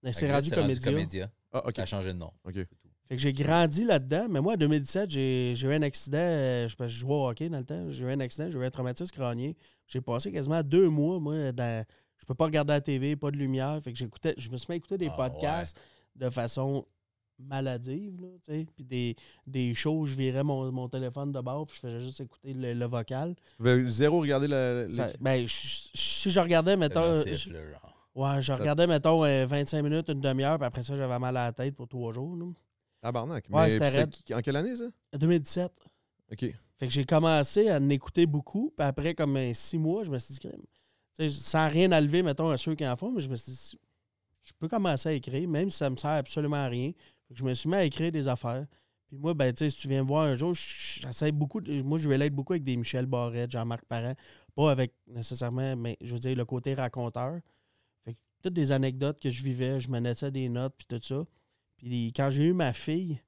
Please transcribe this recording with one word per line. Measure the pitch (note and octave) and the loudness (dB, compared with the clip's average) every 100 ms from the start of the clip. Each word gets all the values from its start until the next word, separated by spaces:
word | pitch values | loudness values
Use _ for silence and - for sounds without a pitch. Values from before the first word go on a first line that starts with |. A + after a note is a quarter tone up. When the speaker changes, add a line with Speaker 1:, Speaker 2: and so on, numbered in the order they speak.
Speaker 1:
Ben, | C3 | -4
c'est | A#2+ | -2
Speaker 2:
Fait | D3 | 2
que | |
là, | C#3+ | 2
Speaker 1:
rendu | C#3+ | 2
Speaker 2:
c'est | F3 | 2
rendu | C#3 B2+ | 2 2
Speaker 1:
Comédia. | B2 | 2
Speaker 2:
Comédia. | G2+ F#2+ F#2+ F#2+ - _ | 0 0 -4 -6 -10 _
Speaker 3:
Ah, | C3 - | -4 -4
ok. | A2+ | -4
Speaker 2:
Ça | |
a | F#2+ | -4
changé | G2+ F#2+ | -2 -4
de | F2+ | -6
nom. | D#2+ - - | -10 -14 -10
Speaker 3:
Ok. | |
Speaker 1:
Fait | F#2 F2+ _ _ _ _ B2+ | -8 -8 _ _ _ _ -2
que | |
j'ai | C#3+ | 0
grandi | C3+ C#3+ E3 E3+ D3+ | 0 2 4 4 2
là-dedans, | A#3 G3+ C3 D3+ A#3 | 4 2 2 -2 0
mais | D#3+ | 2
moi, | D#3 | 2
en | A3 | 2
deux | D3 | 4
mille | D3+ | 4
dix-sept, | C#3 F#3+ G3+ | 2 -2 -2
j'ai, | C#3+ C3+ B2+ B2 A#2+ | 0 0 2 0 0
j'ai | C3+ | 0
eu | |
un | D3+ | 2
accident, | D3 - - C#3+ | 0 -2 -2 0
euh, | F3 D#3+ C3 B2 A#2 | 2 2 2 0 -2
je, | G#2+ | -4
parce | A#2+ | -6
que | A#2 | -6
je | |
jouais | B2+ D3 | -2 0
au | C3+ | 0
hockey | A#2 D#3+ | -2 -4
dans | D#3 | -6
le | B2+ | -6
temps, | D#3+ E3+ | -8 -8
j'ai | C3+ B2 | -6 -4
eu | |
un | C3+ | -2
accident, | C3 - D#3+ | -4 -4 -6
j'ai | D3+ | -4
eu | |
un | B2+ | -4
traumatisme | - B2+ B2 F3+ | -2 -4 -4 -8
crânien. | - B2+ A#2+ C3+ E3+ _ _ _ | -4 -4 -2 -4 -8 _ _ _
J'ai | B2+ | -8
passé | B2+ A#2+ G3+ | -2 -2 -2
quasiment | F3+ C3+ D#3+ | -4 0 0
deux | D3+ E3 F#3 | 2 4 6
mois, | D3+ D3 F3+ | 4 2 0
moi, | D3 D#3 C#3+ | -2 -4 -4
dans, | B2 A#2+ A2+ A2 _ _ _ | -2 -4 -4 -8 _ _ _
je | - | -8
peux | |
pas | B2+ D#3+ | 0 2
regarder | D#3 C#3+ | 2 2
la | D3 | 2
T | C#3 C#3 | 2 0
V, | C3+ D3 | 0 -2
pas | C#3+ | -2
de | C#3+ | -2
lumière, | C3+ C3 C3+ D3+ | 0 0 -2 -4
fait | C#3+ | -6
que | A#2 | -8
j'écoutais, | A#2+ - D#3+ - | -8 -4 -4 -4
je | A#2 | -6
me | B2 | -10
suis | - | -6
mis | F3 | -8
à | |
écouter | - G3 | -6 -4
des | E3 | -4
Speaker 2:
Ah, | - | -2
Speaker 1:
podcasts | C3 B2+ D3 E3 E3+ - | -4 -2 -2 -2 -4 -10
Speaker 2:
ouais. | - _ _ - B2+ | -20 _ _ -6 -4
Speaker 1:
de | |
façon | B2+ A#2+ - C3+ C#3 - _ _ _ _ _ | -2 -4 -2 -2 -2 -6 _ _ _ _ _
maladive, | C3 C#3 C3+ B2 B2+ C#3+ G3+ F3+ | -8 -4 -4 -4 -6 -8 -8 -12
là, | F#3 F3+ - | -16 -18 -8
tu | |
sais, | D3+ D#3+ _ | -6 -6 _
puis | B2+ | -6
des, | B2+ A#2+ A2+ - _ - | -2 -2 -4 -12 _ -8
des | C3+ B2 A#2 | -2 0 0
shows, | D#3 D#3+ D3+ | 0 0 0
je | C3+ | 0
virais | C3+ B2+ | 0 0
mon, | D3 C3+ C3 | 0 0 -2
mon | B2+ B2 | -4 -6
téléphone | C3 B2+ B2+ C#3+ | -4 -6 -4 -6
de | C3+ | -4
bord, | B2 C#3 D3+ | -4 -6 -8
puis | - | -10
je | B2+ | -10
faisais | A#2 | -8
juste | B2 C3 | -8 -10
écouter | C3 _ C#3 | -14 _ -10
le, | C3 B2+ | -6 -4
le | A#2+ A#2+ | -2 -2
vocal. | A#2+ A2+ C3 D#3+ F3 | -2 -4 -4 -4 -6
Speaker 3:
Tu | _ _ | _ _
pouvais | A#2 B2 B2 | 4 6 4
zéro | A2 D3 E3+ | 4 4 4
regarder | D3 C#3 C#3+ | 4 2 2
la, | C#3 B2+ B2 A2 | 2 2 0 -2
la, | |
Speaker 1:
Ça, | A#2+ B2 | -2 -4
Speaker 3:
l'équipe ? | - | -2
Speaker 1:
ben, | C3 C3 A#2 | 2 2 2
je, | |
je, | - - - - | -4 -4 -6 -8
si | - - - G3+ | -2 0 2 2
je | F3+ | 4
regardais, | F3 E3+ E3 G3 | 6 6 6 4
mettons, | D#3 E3 E3+ | 4 4 4
Speaker 2:
C'était | D#3+ D3 | 4 2
massif, | - - | -2 -6
Speaker 1:
je | |
Speaker 2:
là, | E2 D#2 | -10 -14
genre. | C#2+ - _ _ C3 | -16 -20 _ _ -4
Speaker 1:
Ouais, | C3+ C#3 | 0 0
je | C3 | 0
Speaker 3:
Ça | C3 | 0
Speaker 1:
regardais, | D3+ D3+ F3 | 2 4 6
mettons, | D#3 D#3 D#3+ D#3 | 6 6 6 6
euh, | C3+ B2+ | 4 2
vingt-cinq | C#3+ C#3+ D#3 | 0 0 0
minutes, | D3 D#3 D#3 | 2 0 0
une | D3 | -2
demi-heure, | C3+ C3 C3+ D#3+ | 0 2 2 2
puis | C3 | 0
après | A#2+ | -4
ça, | B2 C#3 | -6 -4
j'avais | C3+ B2 | -2 -2
mal | B2+ B2+ | 0 0
à | A#2+ | -2
la | |
tête | A#2 C3 C#3 | -2 -4 -4
pour | B2 | -10
trois | B2+ A#2 | -8 -6
jours, | A2+ C#3+ F3 | -6 -8 -8
là. | E3+ E3+ _ _ _ _ | -10 -12 _ _ _ _
Speaker 3:
Tabarnak. | A2+ A#2+ A#2+ D#3+ - | -4 -4 -2 -6 0
Speaker 1:
Ouais, | D3 | 4
Speaker 3:
Mais | D#3+ | 6
Speaker 1:
c'était | A2 C#3+ | 6 4
Speaker 3:
c'est | C3+ | 4
Speaker 1:
raide. | D3+ | 2
Speaker 3:
qui, | - - | -2 -4
en | A#2 | -2
quelle | A#2 C#3 | 0 0
année, | F#3+ A#3+ | 0 -4
ça ? | A#3+ - _ C#3+ | -8 -12 _ 0
Speaker 1:
Deux | D#3 | 4
mille | F3 | 4
dix-sept. | C#3+ - F3+ _ _ _ _ _ _ | 4 -2 -4 _ _ _ _ _ _
Speaker 3:
OK. | G#2+ A#2+ - _ _ | -6 -6 -6 _ _
Speaker 1:
Fait | B2+ | -2
que | |
j'ai | B2+ | 0
commencé | C3 D#3+ E3 D#3 C#3 - A3 | 4 4 6 4 4 4 4
à | D#3+ | 4
en | C#3 | 4
écouter | C#3 - - E3+ | 2 0 4 4
beaucoup, | D3 - G3 C#4 - | 4 -2 -4 -4 0
puis | D3 | -2
après, | C#3+ D3 E3+ | 0 -2 0
comme, | D3 C#3 | 0 2
euh, | B2+ | 0
six | A#2 - E3 | -2 -4 -2
mois, | D#3 F#3+ | 0 0
je | G3 | -2
me | C3 | -6
suis | - C3+ | -6 -12
dit, | |
crème. | - - - _ _ _ _ - | -12 -14 -18 _ _ _ _ -4
Tu | D#3 | -4
sais, | |
sans | C#3+ - D#3+ D#3+ | -2 0 2 4
rien | D#3 F#3+ | 6 6
enlever, | E3 D3 E3 | 6 6 4
mettons, | F3+ C3+ D#3+ | 2 2 0
à | C#3 | 0
ceux | - D#3 | -2 -2
qui | C#3+ | -2
en | B2 | -2
font, | G#3 | -2
mais | B3 | -4
je | C3+ | -4
me | B2 | -6
suis | - | -8
dit, | B2+ - - _ _ _ _ _ _ | -10 -12 -14 _ _ _ _ _ _
je | - - | -20 -10
peux | E3 | -4
commencer | A#3 F#3+ C#3 D#3+ | 0 2 0 0
à | |
écrire, | D3+ B2+ C3 F3 | -2 -2 -4 0
même | D3+ F#3+ | 0 0
si | - | 0
ça | C#3+ | -2
me | C3 | -2
sert | D3 | 0
absolument | D#3 C3+ - D3 D3 | -2 -2 -2 0 0
à | C3+ | 0
rien. | A#2+ C3+ F3 _ _ _ | -2 -4 -6 _ _ _
Fait | |
que | A#2+ | -4
je | C3 | -2
me | |
suis | B2+ D3+ | 0 0
mis | F#3+ | 2
à | |
écrire | E3+ C3+ D#3+ | 2 2 -2
des | D#3+ C#3 | 0 0
affaires. | B2 B2 B2 D3 _ _ _ _ | -2 -2 -6 -8 _ _ _ _
Puis | C#3 | -6
moi, | D3+ | -4
ben, | E3 C3 | 2 2
tu | B2 D#3 | 2 0
sais, | |
si | - | -2
tu | C#3 | -2
viens | C3+ | 0
me | C3 | 2
voir | D3 D#3 | 2 2
un | B2+ | 2
jour, | D#3+ | 0
j-, | E3+ - - - - | -2 -4 -8 -8 -8
j'essaie | B2+ A#2+ D3+ | -8 -2 0
beaucoup | D3+ D3 - | 0 -2 -4
de, | - C#3+ | -4 -4
moi, | C3+ D#3 | 0 0
je | D3+ | 2
vais | C3+ | 2
l'être | D3 C#3 | 2 0
beaucoup | C3+ | -2
avec | F3+ | -2
des | C#3 B2 | 0 -2
Michel | A#2 C3 B2+ | -2 -2 -2
Barrette, | C3 A#2+ A#2 A#2+ | -2 -2 -4 -4
Jean-Marc | B2 A2+ A#2 _ | -4 -4 -6 _
Parent. | A#2 A#2+ C3+ - - _ - | -6 -4 -8 -12 -20 _ 2
Pas | D3+ | 4
avec, | C3 B2 _ _ | 4 2 _ _
nécessairement, | A#2+ A2+ B2 B2 B2+ C3+ B2+ | -10 -8 -4 -4 -2 -2 -2
mais | A#2 A2+ | -4 -6
je | A#2+ | -6
veux | A#2+ | -6
dire, | B2+ B2+ | -2 -2
le | A#2 | -2
côté | B2+ A#2+ | -4 -4
raconteur. | C3+ B2 B2+ A#2+ A#2 B2+ E3+ - _ _ _ _ _ - | -2 -4 -4 -6 -4 -6 -6 -12 _ _ _ _ _ -16
Fait | |
que | A#2 _ _ | -16 _ _
toutes | F#3 | -4
des | F3 C#3 | 0 2
anecdotes | C#3 C3+ C3 C#3+ D3 | 4 2 0 -2 -2
que | C#3+ | -4
je | A#2+ | -2
vivais, | C3+ B2 B2+ C3+ | -4 -2 0 -2
je | B2 | -2
me | B2 | -2
notais | A#2+ A#2 C#3+ | -2 -2 -4
des | C3+ B2+ | -2 -2
notes, | A#2+ C3 - | -2 -4 -6
puis | - | -10
tout | A#2+ | -10
ça. | - C3+ E3 _ _ _ _ _ | -4 -6 -6 _ _ _ _ _
Puis | A#2+ B2 A#2 A#2+ | -4 -2 -2 0
quand | C#3 | 0
j'ai | C#3 D#3 | 4 4
eu | |
ma | F3+ D3 | 4 0
fille | A#2 - D#3+ F#3 C#3+ | -2 -4 -4 -2 -6